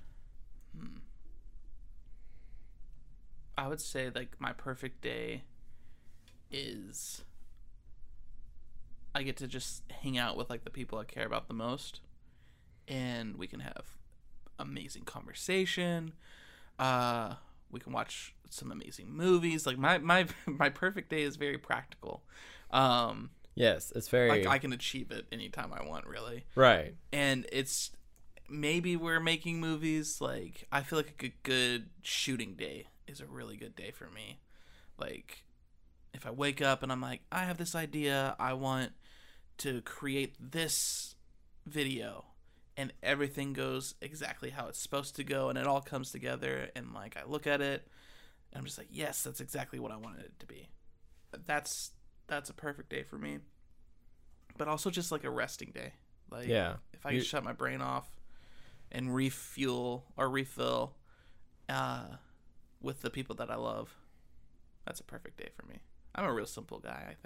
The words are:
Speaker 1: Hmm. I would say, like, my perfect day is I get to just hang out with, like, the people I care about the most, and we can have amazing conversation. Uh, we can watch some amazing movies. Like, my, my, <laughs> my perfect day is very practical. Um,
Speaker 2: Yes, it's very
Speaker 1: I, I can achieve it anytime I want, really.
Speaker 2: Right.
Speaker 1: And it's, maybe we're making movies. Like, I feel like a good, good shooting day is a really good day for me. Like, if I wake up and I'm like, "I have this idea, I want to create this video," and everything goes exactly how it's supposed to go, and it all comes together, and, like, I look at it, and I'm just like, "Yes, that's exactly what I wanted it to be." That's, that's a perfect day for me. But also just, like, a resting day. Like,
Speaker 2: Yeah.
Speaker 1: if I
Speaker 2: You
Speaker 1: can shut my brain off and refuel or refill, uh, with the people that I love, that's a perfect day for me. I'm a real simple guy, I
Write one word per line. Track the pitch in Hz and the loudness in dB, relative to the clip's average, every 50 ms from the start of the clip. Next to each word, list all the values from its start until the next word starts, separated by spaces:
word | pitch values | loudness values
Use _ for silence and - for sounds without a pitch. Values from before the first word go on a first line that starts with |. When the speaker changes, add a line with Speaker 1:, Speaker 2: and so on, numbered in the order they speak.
| - - - - - - - - - - - - - - - 160 | -10 -10 -10 -10 -12 -12 -10 -10 -10 -8 -10 -12 -10 -10 -8 -8
Speaker 1:
Hmm. | - - - - - - - - - - - - - - - - - - - - - - - - - - - - - - - - - - - - - - - - - - - - - - - - - - - - - - - | -6 -8 -8 -8 -10 -10 -10 -10 -10 -10 -10 -10 -10 -10 -10 -10 -8 -8 -8 -8 -8 -10 -10 -10 -10 -10 -10 -8 -8 -8 -8 -8 -8 -8 -8 -8 -8 -10 -10 -10 -8 -8 -8 -10 -10 -12 -12 -12 -12 -10 -10 -10 -8 -4 -2
I | 143 135 | 0 0
would | 135 156 147 | 0 0 -2
say, | - - - 135 131 127 120 | -2 -2 0 0 0 0 0
like, | 127 127 117 - - | -2 -4 -4 -6 -2
my | 135 123 | -2 -2
perfect | 120 - - 135 127 - - 127 - - | 0 0 -2 -4 -2 -2 -4 -6 -4 -4
day | - 123 120 113 113 113 117 131 - - - - - - - - - - - - - - - - - - - - - - | -4 -2 -2 -2 -2 -2 -4 -4 -6 -10 -12 -12 -10 -10 -10 -8 -8 -10 -12 -10 -12 -12 -12 -12 -16 -16 -18 -18 -12 -6
is | - 143 139 117 101 107 92 101 113 - - - - - - - - - - - - - - - - - - - - - - - - - - - - - - - - - - - - - - - - - - - - | -6 -4 -4 -4 -6 -8 -8 -8 -8 -8 -6 -6 -8 -8 -10 -10 -8 -8 -8 -8 -8 -10 -12 -12 -12 -14 -12 -12 -8 -8 -8 -6 -6 -6 -6 -6 -6 -6 -8 -8 -8 -8 -8 -6 -6 -6 -4 -4 -6 -4 -4 -2 0
I | 143 135 | 0 0
get | 135 127 | 0 -2
to | - 139 | -2 -4
just | 127 127 131 - - - - - - - - | -4 -4 -4 -4 -4 -6 -6 -8 -8 -8 -4
hang | - 135 131 | -2 0 2
out | 123 120 113 - | 4 2 2 2
with, | - 120 - | 0 -2 -2
like, | 123 117 - | -4 -4 -6
the | - | -6
people | - 135 120 - 110 110 | -6 -6 -4 -4 -4 -4
I | 107 | -6
care | - - 127 110 | -6 -2 -2 0
about | 110 113 110 110 | 0 0 -2 -2
the | - 117 | -2 -4
most, | 113 113 120 131 143 - - - - - - - - - - - - - - - - - - - - - | -2 -2 -2 -2 -4 -6 -8 -10 -12 -14 -16 -18 -18 -18 -20 -20 -20 -20 -20 -20 -20 -20 -20 -20 -20 -8
and | - 135 131 127 123 120 117 113 110 - | -6 -4 -2 -2 -2 -2 -2 -4 -4 -4
we | - 92 | -4 -6
can | - - - | -6 -6 -6
have | - - - - - - - - - - - - - - - - - - - - | -8 -6 -8 -8 -10 -10 -10 -12 -14 -14 -16 -18 -14 -12 -10 -10 -10 -10 -8 -8
amazing | 135 - 139 - - - - - - | -6 -6 -6 -6 -6 -8 -10 -8 -10
conversation. | - - - - - - - - - 185 190 190 180 - 185 180 175 170 170 160 160 156 - - - - - - - - - - - - | -8 -8 -8 -10 -10 -10 -6 0 4 4 6 6 4 4 2 4 4 2 2 0 -4 -8 -10 -16 -18 -18 -18 -18 -18 -18 -18 -18 -14 -2
Uh, | - 131 131 127 123 123 120 120 117 110 101 - - - - - - - - | 2 4 6 6 6 6 4 4 2 0 -2 -4 -8 -12 -18 -20 -20 -16 -12
we | - 123 | -12 -10
can | - - 123 | -8 -2 -2
watch | 117 107 - - - - - - - - - | -2 -2 -2 -6 -8 -8 -10 -14 -18 -18 -12
some | - - 131 - | -10 -8 -8 -8
amazing | - - - - - - 90 110 117 | -8 -8 -10 -10 -12 -12 -10 -8 -2
movies. | 151 170 185 180 175 170 170 160 156 - | 4 8 8 10 10 8 6 4 4 2
Like, | 139 127 | 2 2
my, | 131 131 160 185 170 | 6 6 6 6 6
my, | 143 170 175 185 180 160 - | 8 8 8 8 8 4 0
<laughs> | - - | -4 -4
my | 165 139 - 147 139 | -4 4 6 6 6
perfect | 135 - 180 185 202 196 - - | 6 4 2 2 2 0 -4 0
day | 156 156 | 2 2
is | 147 143 139 | 2 2 0
very | 151 147 143 139 | 0 0 0 0
practical. | 143 - - - 120 131 - - - - 95 - - - - - - - - - - - - | -2 0 0 0 0 0 -8 -14 -10 -8 -8 -8 -8 -12 -18 -18 -16 -16 -16 -16 -14 -4 4
Um, | - 131 135 127 123 123 120 113 107 107 113 135 - - - - - | 6 8 10 10 8 8 6 4 0 -2 -6 -8 -10 -14 -18 -6 4
Speaker 2:
Yes, | 123 123 110 92 - - - - | 8 8 8 8 8 0 -2 -4
it's | 120 - - | -4 0 6
very | - 123 123 117 110 104 95 | 8 8 10 10 10 8 8
Speaker 1:
I, | 101 139 | 8 6
I | |
can | 135 135 135 127 | 6 4 0 -2
achieve | 120 - - - 131 - - | 0 -2 -2 -2 -2 -4 -4
it | 110 110 110 - | -4 -6 -6 -6
anytime | 113 113 101 - - - - - | -6 -6 -6 -6 -4 -4 -4 -4
I | - - | -4 -6
want, | 67 76 78 73 - | -4 -4 -4 -6 -6
really. | - - 110 113 120 120 123 - - - | -6 -8 -6 -6 -6 -6 -6 -8 0 8
Speaker 2:
Right. | 127 131 123 107 82 78 - - - - - - | 12 12 12 12 12 8 0 -4 -10 -6 0 2
Speaker 1:
And | 143 143 139 135 127 - - - | 4 6 6 6 4 2 0 0
it's, | 135 135 135 - - - - - - - - - - - - - - - - | 0 2 2 0 0 0 -2 -6 -10 -14 -16 -18 -18 -18 -18 -16 -16 -12 -8
maybe | 143 151 147 147 160 175 170 180 175 | -4 0 2 4 4 4 4 4 2
we're | 170 165 170 165 165 | 4 4 4 4 6
making | 165 165 165 160 - 175 165 165 | 6 4 4 4 2 0 0 2
movies. | 165 160 160 151 160 160 156 156 151 151 - - | 2 2 2 2 4 4 4 4 2 0 -2 0
Like, | 139 - 127 - - 87 - - - - - | 0 0 0 -2 -4 -6 -8 -10 -4 0 0
I | 139 135 | 0 2
feel | 139 165 156 | 4 2 2
like | 151 - | 2 0
a | - | -4
good, | - 131 127 - - - | -6 -6 -6 -6 -4 0
good | 135 127 127 123 123 123 117 107 95 - - | 4 6 6 6 6 4 2 -2 -6 -14 -10
shooting | - - - - - 143 131 113 113 98 92 | -4 -2 0 2 2 2 2 0 -2 -4 -4
day | - - 73 69 - - - - - - | -6 -4 -4 -4 -8 -10 -14 -18 -18 -16
is | - 143 139 | -14 -12 -12
a | 139 | -12
really | 143 135 127 120 110 107 | -10 -10 -10 -8 -8 -10
good | 104 113 107 104 | -10 -12 -12 -12
day | - 90 107 | -10 -10 -10
for | - - - - | -10 -10 -14 -14
me. | 90 107 107 107 - - - - - - - - - - - - - | -12 -12 -12 -12 -12 -14 -18 -20 -20 -20 -20 -20 -20 -18 -18 -18 -8
Like, | - - 65 62 - - - - - - - - - - - - - - - - - - - - | -6 -6 -6 -6 -8 -12 -14 -16 -16 -18 -20 -20 -20 -20 -20 -20 -20 -20 -20 -20 -20 -18 -14 -14
if | 131 - | -8 -8
I | 117 | -6
wake | 117 131 143 143 139 139 | 0 2 2 2 4 6
up | 147 135 135 131 135 | 6 6 6 6 4
and | 131 | 0
I'm | 131 127 | 0 0
like, | 131 127 123 - - - | -2 -4 -4 -8 -6 -2
"I | - 185 185 | 0 0 2
have | 180 175 | 2 0
this | 170 170 170 - | 0 0 0 0
idea, | 165 160 - 156 151 147 143 139 135 135 131 - - | 0 -2 0 0 2 4 6 6 6 4 2 2 2
I | - 127 131 | 2 2 2
want | 131 135 131 131 131 127 - - - - - - - - - - - - - - - | 2 2 2 4 4 2 0 -4 -10 -18 -20 -20 -20 -20 -20 -20 -20 -20 -16 -10 -4
to | - 143 127 117 - | -2 0 0 0 -2
create | - - - 147 139 135 139 135 - - | -6 -8 -4 -2 0 2 2 2 0 -2
this | - 170 135 - 165 165 151 - - - - - - - - - - - - - - - - - - - | -10 -12 -4 0 0 2 4 4 2 2 2 0 -2 -4 -8 -12 -16 -20 -20 -20 -20 -20 -20 -20 -14 -14
video," | 151 151 151 143 135 135 117 110 110 101 - - - - - - - - - - - - | -4 0 2 2 2 2 0 -2 -4 -8 -10 -14 -16 -20 -20 -20 -20 -20 -20 -20 -12 -6
and | - 135 131 - - | -6 -6 -6 -6 -2
everything | - 104 143 143 143 135 139 143 139 139 139 | 2 2 4 4 2 0 0 -2 -2 -2 -2
goes | 135 131 131 131 131 135 135 - - | 0 0 0 0 -2 -2 -4 -8 -8
exactly | - 139 151 151 147 - - - - 127 | -10 -10 -8 -6 -6 -6 -6 -6 -6 -6
how | 127 139 117 | -6 -6 -6
it's | - - - | -6 -6 -6
supposed | - - 143 139 143 139 - | -4 0 -2 -2 -2 -2 -6
to | - 139 | -6 -2
go, | 135 139 135 135 | 0 2 2 2
and | 131 131 | 2 2
it | 131 131 | 2 4
all | 139 139 139 | 4 4 4
comes | 139 - 143 131 131 - | 2 0 -4 -4 -4 -4
together, | - 127 131 127 127 127 135 135 131 131 131 - - | -6 -4 -2 -2 -2 -2 0 -2 -2 -2 -4 -6 -8
and, | 127 120 123 113 | -10 -10 -10 -10
like, | 104 98 113 - | -10 -10 -10 -10
I | - - | -10 -6
look | 131 147 147 147 | -4 -4 -2 2
at | 147 143 143 | 2 4 4
it, | 139 139 135 - - - - - - - - - - - - - - - | 4 0 0 -2 -6 -12 -20 -20 -20 -20 -20 -20 -20 -20 -20 -20 -20 -14
and | - - | -10 -10
I'm | 127 | -8
just | - - | -8 -10
like, | - - - | -10 -12 -10
"Yes, | - - 156 147 156 - - | -6 -4 -4 -2 -2 -2 -4
that's | 131 123 - | -4 -4 -8
exactly | 156 - - 139 131 - - 127 | -8 -6 -4 -6 -6 -4 -6 -6
what | 120 110 110 | -6 -6 -8
I | |
wanted | 110 110 113 - - - | -8 -10 -12 -12 -12 -14
it | - - - | -16 -14 -16
to | - | -14
be." | - - - - - - - - - - - - - - - - - - - 165 | -14 -14 -16 -14 -16 -18 -18 -16 -20 -20 -20 -20 -20 -20 -20 -16 -16 -14 -10 -2
That's, | - 147 147 - - - - - - - - - - - - - | 0 0 0 0 -2 -6 -6 -6 -8 -12 -16 -20 -20 -20 -20 -6
that's | - 151 147 143 - | -4 -4 -4 -4 -6
a | - | -10
perfect | - 156 147 143 143 - - | -6 -4 -4 -4 -6 -8 -6
day | 147 131 - | -6 -6 -6
for | - 143 143 | -6 -8 -8
me. | 147 147 143 147 151 - - - - - - - - - - - - - - - - - - - - - - | -6 -6 -8 -8 -10 -14 -20 -20 -20 -20 -20 -20 -20 -20 -20 -20 -20 -20 -20 -20 -20 -20 -20 -20 -20 -18 -4
But | - 151 | -2 0
also | 151 156 151 - 196 | 2 2 2 2 2
just, | 170 180 170 - | 2 2 0 0
like, | 165 147 147 | -2 0 0
a | 131 | 0
resting | 127 120 117 - - - - - - | 0 0 0 0 -2 -8 -10 -10 -8
day. | - - 131 - - - - - - - - | -8 -8 -8 -10 -14 -20 -20 -20 -20 -16 -12
Like, | - 117 123 | -8 -4 2
Speaker 2:
Yeah. | 123 117 104 90 85 - - - - | 4 4 6 6 4 0 -4 -8 -12
Speaker 1:
if | - - - | -16 -8 -2
I | 143 | 0
Speaker 2:
You | 123 127 | 2 2
Speaker 1:
can | 120 | 2
shut | - - 143 117 | 2 0 -2 -2
my | 120 120 | -2 -2
brain | - 131 131 131 131 | 0 0 0 0 0
off | 131 131 131 131 139 - - - - - - - - - - - - - - - - - | 0 0 0 -2 -2 -6 -12 -12 -12 -12 -12 -12 -14 -14 -14 -14 -12 -14 -14 -14 -12 -6
and | - 127 127 127 123 | -4 -2 0 2 4
refuel | 131 131 131 131 - - - - - 135 127 123 123 123 123 120 127 131 - - | 4 4 4 2 -2 -8 -10 -2 0 2 2 4 2 2 0 -2 -2 -6 -10 0
or | - 135 | 2 2
refill, | 131 131 135 135 135 - 131 127 123 123 120 120 131 - - - - - - - - - - - - - - - - | 4 4 2 0 0 0 2 4 4 4 4 2 0 -4 -12 -20 -20 -20 -20 -20 -20 -18 -18 -18 -18 -18 -12 -6 -2
uh, | 135 131 131 127 127 123 113 - - 131 - - - - - - - - - - - - | 0 0 2 0 0 -4 -4 -8 -12 -14 -16 -20 -20 -20 -20 -20 -20 -20 -20 -20 -16 -6
with | - 135 131 - | -4 -4 -4 -2
the | - 120 | -4 -4
people | - 131 127 - 110 | -4 -4 -6 -6 -6
that | 117 120 113 | -6 -6 -4
I | 113 | -4
love, | 113 120 117 107 110 113 - - - - - - - - - - - - - - - - - - - - | -2 -2 -2 -2 -4 -6 -8 -12 -20 -20 -20 -20 -20 -20 -20 -18 -18 -18 -18 -20 -20 -20 -20 -20 -12 -10
that's | - - - | -10 -10 -10
a | - | -12
perfect | - - - - - - | -12 -14 -12 -12 -14 -12
day | - - - - | -12 -12 -12 -12
for | - - | -16 -16
me. | - - - - - - - - - - | -14 -16 -16 -16 -18 -20 -20 -20 -8 -4
I'm | - 196 | 0 0
a | 165 120 | 2 2
real | 110 101 | 0 -2
simple | - - - - - - - | -4 -6 -10 -8 -10 -10 -8
guy, | - 57 60 67 - - | -8 -8 -8 -8 -8 -10
I | - - - | -12 -12 -12